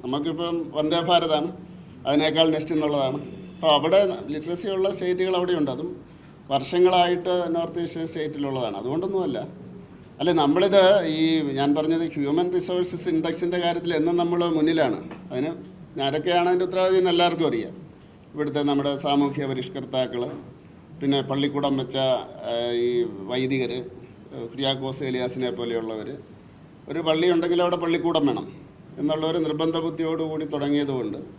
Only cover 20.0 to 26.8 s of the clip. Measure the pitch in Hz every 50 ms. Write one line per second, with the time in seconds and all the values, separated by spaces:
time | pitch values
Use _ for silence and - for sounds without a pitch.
20 | 127 120 120 120 123 139 147 - - - - - - - - - - - - -
21 | 143 135 139 139 131 135 139 139 139 143 139 143 139 139 139 135 135 135 - 135
22 | 135 131 127 117 - - - - - - 120 117 120 120 120 120 120 120 120 120
23 | 120 113 104 98 98 95 123 127 127 127 139 131 127 113 120 127 123 - - -
24 | - - - - - - - 135 117 117 - 127 139 135 135 135 135 135 131 135
25 | 147 131 127 127 127 123 127 131 127 123 117 - 120 117 117 117 113 113 113 110
26 | 104 117 139 143 - - - - - - - - - - - -